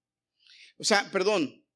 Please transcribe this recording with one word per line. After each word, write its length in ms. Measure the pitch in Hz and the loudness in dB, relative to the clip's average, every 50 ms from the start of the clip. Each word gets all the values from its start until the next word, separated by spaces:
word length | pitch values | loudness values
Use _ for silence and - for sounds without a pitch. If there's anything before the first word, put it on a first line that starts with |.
| _ _ _ _ _ _ _ _ _ - - - - - _ | _ _ _ _ _ _ _ _ _ -20 -20 -20 -20 -20 _
o 80 | - 170 | -8 -2
sea, 260 | - 214 202 196 - | 2 2 2 2 0
perdón, 540 | - 190 180 208 214 185 151 120 - - _ _ _ | -2 -2 0 0 0 0 0 -2 -6 -12 _ _ _